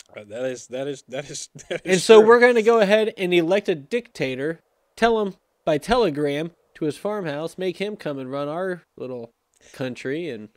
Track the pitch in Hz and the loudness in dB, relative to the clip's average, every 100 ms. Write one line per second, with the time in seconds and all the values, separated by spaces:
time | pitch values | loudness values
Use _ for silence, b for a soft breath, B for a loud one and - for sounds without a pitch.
0 | - - 101 110 131 123 - 123 135 135 | -20 -20 -14 -8 -8 -8 -10 -10 -8 -10
1 | - 127 147 143 - - - 175 170 185 | -12 -12 -10 -12 -14 -16 -10 -8 0 2
2 | - 220 214 240 240 240 214 226 196 214 | 8 8 10 8 6 4 4 4 4 4
3 | 214 - 180 175 165 196 202 165 139 240 | 2 -2 0 2 2 0 0 -4 -4 -6
4 | 233 - 131 131 143 165 _ _ _ - | -6 -8 -6 -4 -6 -8 _ _ _ 0
5 | 233 226 208 185 _ _ - 151 - 247 | 2 2 -2 -6 _ _ -2 -2 0 2
6 | 214 143 147 143 170 - _ - 156 139 | 2 0 -2 -2 -6 -12 _ -6 -6 -4
7 | 202 214 175 143 160 - 185 175 202 208 | -6 -6 -6 -6 -8 -6 -6 -4 -8 -8
8 | 156 139 131 139 143 160 190 180 _ - | -8 -8 -8 -6 -6 -6 -6 -8 _ -14
9 | 127 123 117 _ _ _ _ - 127 120 | -12 -12 -14 _ _ _ _ -10 -10 -8
10 | 131 147 175 113 107 | -8 -6 -8 -10 -14